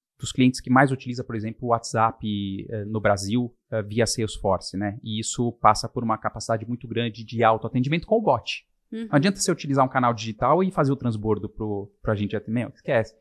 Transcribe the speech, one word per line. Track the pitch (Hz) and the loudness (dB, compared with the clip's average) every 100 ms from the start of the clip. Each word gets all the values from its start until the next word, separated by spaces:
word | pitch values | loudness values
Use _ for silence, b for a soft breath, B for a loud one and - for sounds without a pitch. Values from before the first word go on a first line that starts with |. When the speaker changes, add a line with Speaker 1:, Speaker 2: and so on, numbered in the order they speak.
| _ _ | _ _
Speaker 1:
dos | - | -10
clientes | - 127 - | 4 4 4
que | - | 2
mais | 127 139 | 4 4
utiliza, | 131 127 120 | 2 -6 -8
por | 123 113 | -6 -6
exemplo, | 107 113 123 | -6 -8 -2
o | |
WhatsApp, | 117 - 117 113 - 107 104 98 98 107 | 0 0 2 2 0 -4 -4 -4 -8 -8
eh, | 110 104 | -8 -4
no | 110 | 0
Brasil, | 101 98 98 120 120 - _ | 2 0 0 -2 -2 -8 _
eh, | 110 | -6
via | 104 107 | -4 0
Salesforce, | 113 - 110 - 101 92 - 92 | 0 0 -4 -2 0 0 -2 -6
né? | 104 110 | -6 -6
E | 113 110 | -8 -6
isso | 110 - 120 | -6 -2 -2
passa | 117 110 104 113 | 4 4 4 0
por | - | -4
uma | 113 110 | -2 -2
capacidade | 107 113 - 113 110 | -2 -6 -4 -4 -2
muito | 120 117 | -8 -6
grande | 113 117 110 | -4 -4 -6
de | 110 113 | -10 2
autoatendimento | 113 113 117 127 127 165 - | 4 4 0 0 0 0 0
com | 220 | 0
o | |
bot. | 214 117 - - - _ _ | 2 0 0 -10 -12 _ _
Speaker 2:
Uhum. | 220 | -12
Speaker 1:
Não | 226 143 | 0 2
adianta | 165 202 | 4 0
você | - | 0
utilizar | 165 147 139 | -2 0 2
um | 135 | 2
canal | 135 123 | 4 2
digital | 117 110 107 127 160 | 0 -4 -2 2 4
e | 190 | 2
fazer | 175 143 | 2 0
o | 135 | 2
transbordo | 120 110 107 104 107 | -2 -2 0 0 -2
pro, | - 110 101 101 _ | -6 -6 -6 -8 _
pro | 113 | -4
agente | 107 104 | -2 -2
de | 107 | -4
atendimento, | - 117 113 | -4 -4 -4
esquece. | - - 127 113 _ | -8 -2 0 0 _